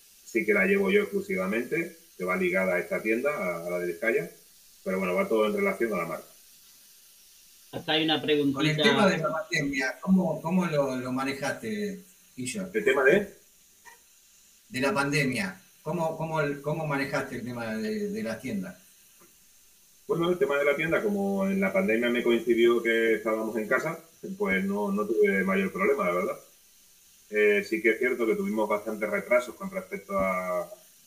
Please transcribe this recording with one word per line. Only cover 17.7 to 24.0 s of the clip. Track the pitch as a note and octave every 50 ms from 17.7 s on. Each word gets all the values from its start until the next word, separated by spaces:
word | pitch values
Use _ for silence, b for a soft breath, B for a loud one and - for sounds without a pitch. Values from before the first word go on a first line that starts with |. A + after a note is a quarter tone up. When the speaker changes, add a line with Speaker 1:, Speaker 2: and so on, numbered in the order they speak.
| A2 A2
Speaker 3:
de, | A3 A3 A3 G#3 G#3 G3+
de | G3 A3 G#3+
las | A3 G#3+ -
tiendas? | - B3+ G#3+ G3 F#3 F#3 F#3+ - - - - _ - _ _ - - - _ _ _ _ _ - - - _ _ _ _ _ _ - -
Speaker 1:
Bueno, | D3 E3 E3+ F3
el | F3+ F3
tema | C#3+ C3+ C#3+ C#3+
de | C#3+
la | C#3+ C#3
tienda, | D3 D#3 E3 D#3 - -
como | G#2 G#2 - G2 G2 G2 G2 F#2+ G2
en | G2 F#2+
la | G2 F#2+
pandemia | F#2+ F#2+ G2 G2+ A2 A2+ B2 A#2+
me | A#2+ A#2+ -
coincidió | A#2+ A#2 A2+ - A#2+ A#2 A2 A#2 A#2+ A#2+ A2+
que | A2 A2+ A2+ A2+ A2+ A2+ A2
estábamos | G#2 G#2+ A2+ A2 A2 A2 A2 A2+
en | A2 G#2+ G2+
casa, | - B2 B2 D#3+ E3+ -